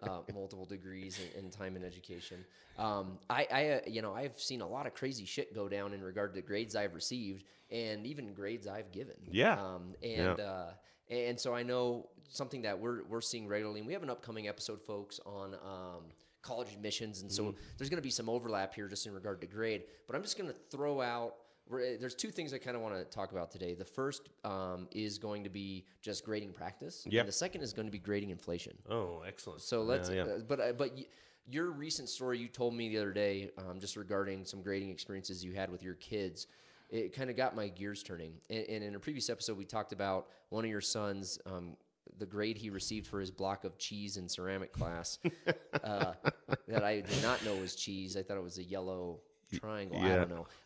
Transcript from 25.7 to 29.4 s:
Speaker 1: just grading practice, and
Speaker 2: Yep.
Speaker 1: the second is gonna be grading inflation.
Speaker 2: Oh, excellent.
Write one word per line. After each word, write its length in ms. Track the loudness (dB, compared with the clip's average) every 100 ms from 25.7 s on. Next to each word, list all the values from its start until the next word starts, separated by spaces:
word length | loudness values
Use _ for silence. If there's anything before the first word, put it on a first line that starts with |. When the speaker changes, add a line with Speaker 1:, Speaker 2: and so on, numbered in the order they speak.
| -6 -8 -10
Speaker 1:
just 240 | -6 -4
grading 280 | 0 0 -2
practice, 520 | -6 -6 -6 -8 -8
and 80 | 4
Speaker 2:
Yep. 140 | 6 6
Speaker 1:
the 60 |
second 280 | 2 0 -2
is 100 | -4
gonna 200 | -4 -4
be 80 | -4
grading 300 | 0 0 0
inflation. 460 | -4 -2 -2 -4 -12 -2
Speaker 2:
Oh, 300 | 0 0 -2
excellent. 360 | -8 -10